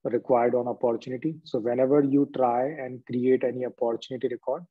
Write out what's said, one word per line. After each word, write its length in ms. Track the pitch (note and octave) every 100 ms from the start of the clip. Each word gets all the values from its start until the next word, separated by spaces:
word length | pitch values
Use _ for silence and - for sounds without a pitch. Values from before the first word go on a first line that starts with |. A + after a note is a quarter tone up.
required 500 | C3 A2+ - B2 A#2+
on 140 | B2 A#2+
opportunity. 640 | A2+ A#2+ A#2 C3 B2+ D#3 D#3+
So 160 | - B2+
whenever 460 | A2+ A#2+ C3 D3
you 260 | C#3 C#3+ C#3+ C3+
try 300 | B2 A#2+ C3+
and 380 | D#3 B2+ B2+ -
create 360 | B2 B2 C3
any 240 | B2+ B2 B2
opportunity 640 | - A#2+ A2+ - B2+ B2
record 360 | A#2+ - D3 F3